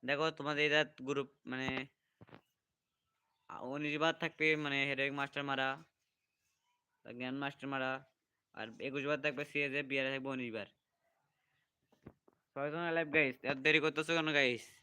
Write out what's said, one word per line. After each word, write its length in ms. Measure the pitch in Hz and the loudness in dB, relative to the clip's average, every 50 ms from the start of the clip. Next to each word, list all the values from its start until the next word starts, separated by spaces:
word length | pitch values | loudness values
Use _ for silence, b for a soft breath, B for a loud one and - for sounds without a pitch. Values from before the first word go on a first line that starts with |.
| - | -2
দেখো, 220 | 123 143 143 156 160 | -2 -2 0 0 0
তোমাদের 320 | 156 - 160 143 151 143 151 151 | -2 -2 -4 -2 0 2 2 4
এটা 140 | 143 151 151 147 - - | 6 4 4 2 0 -12
গ্রুপ, 280 | 131 131 139 139 139 131 _ _ _ | -6 -4 -2 -2 -2 -6 _ _ _
মানে, 220 | - 127 131 131 131 131 131 135 139 _ _ _ _ _ _ - _ - - _ _ _ _ _ _ _ _ _ _ _ _ _ _ _ _ _ _ _ _ _ _ | -8 -6 -4 -4 -4 -4 -4 -6 -8 _ _ _ _ _ _ -20 _ -20 -20 _ _ _ _ _ _ _ _ _ _ _ _ _ _ _ _ _ _ _ _ _ _
আ, 60 | - - | -14 -10
উনিশ 340 | - 123 135 147 151 151 147 151 | -8 -6 -6 -4 -2 -2 0 4
বার 160 | 151 160 160 | 4 4 4
থাকবে, 340 | - - 160 - - 156 156 156 | 2 -2 -4 -2 2 4 4 4
মানে, 220 | 151 151 143 139 139 139 | 4 2 0 0 2 2
হেডেক 260 | 143 139 131 139 139 139 | 0 0 0 0 -2 0
মাস্টার 300 | 143 139 139 - 143 143 | -2 -4 -4 -4 -6 -2
মারা, 260 | 143 139 131 135 135 135 151 165 _ _ _ _ _ _ _ _ _ _ _ _ _ _ _ _ _ _ _ _ _ _ _ _ | -2 0 0 0 0 -2 -4 -10 _ _ _ _ _ _ _ _ _ _ _ _ _ _ _ _ _ _ _ _ _ _ _ _
জ্ঞান 300 | - - 120 127 127 131 139 | -16 -12 -10 -8 -6 -6 -4
মাস্টার 300 | 143 139 139 _ - 139 | -4 -6 -6 _ -8 -6
মারা, 220 | 139 135 131 131 131 131 131 _ _ _ _ _ _ _ _ _ _ | -4 -2 -2 -2 -4 -6 -8 _ _ _ _ _ _ _ _ _ _
আর 140 | - 110 113 110 - | -12 -12 -10 -10 -8
একুশ 220 | - 139 135 143 135 | -8 -6 -4 -4 -2
বার 140 | 143 151 143 | -2 -2 0
থাকবে 220 | 135 151 139 123 147 | -2 -4 -4 -4 -6
সিএজে, 360 | 143 - 147 143 143 131 143 143 | -4 -2 -2 -2 -2 -2 -4 -4
বিআর 220 | 135 139 139 135 135 | -2 -2 -2 -2 -2
থাকবে 180 | 135 135 127 135 | -2 -4 -4 -4
উনিশ 220 | 135 131 127 120 110 | -6 -4 -6 -6 -6
বার। 140 | 110 101 - _ _ _ _ _ _ _ _ _ _ _ _ _ _ _ _ _ _ _ _ _ _ _ _ _ _ _ - - _ _ - _ _ _ _ _ | -8 -8 -10 _ _ _ _ _ _ _ _ _ _ _ _ _ _ _ _ _ _ _ _ _ _ _ _ _ _ _ -20 -20 _ _ -20 _ _ _ _ _
ছয়জন 260 | 139 139 147 151 165 170 170 | -4 -4 -2 -2 -2 -2 0
লাইভ, 160 | 165 165 165 151 143 | 2 2 0 4 6
গাইস, 220 | 156 151 135 123 - - | 6 6 6 2 -2 -2
এত 140 | 123 143 135 | -2 -2 2
দেরি 220 | 135 151 160 165 | 4 6 6 6
করতেছো 320 | 143 156 151 - 160 151 165 | 4 4 0 0 -2 0 2
কেন, 160 | 165 160 156 151 | 2 2 2 4
গাইস? 300 | 143 139 127 123 113 - - - - | 4 4 4 2 0 -6 -14 -20 -20